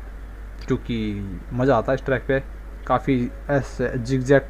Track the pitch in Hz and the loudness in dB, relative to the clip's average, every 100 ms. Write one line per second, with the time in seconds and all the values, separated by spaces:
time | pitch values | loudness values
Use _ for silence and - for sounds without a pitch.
0 | - - - - - - - 127 - 117 | -6 -12 -12 -12 -12 -8 -2 -2 -2 -2
1 | 107 101 98 87 - 120 131 120 139 135 | -2 -4 -6 -8 -6 0 4 4 4 0
2 | - 127 - 135 - - - - - 127 | 0 0 2 0 -2 -10 -12 -8 0 0
3 | - 131 120 - - 139 - - 123 131 | 4 2 0 -4 0 0 0 -2 -2 -2
4 | 117 131 127 139 | 0 0 6 6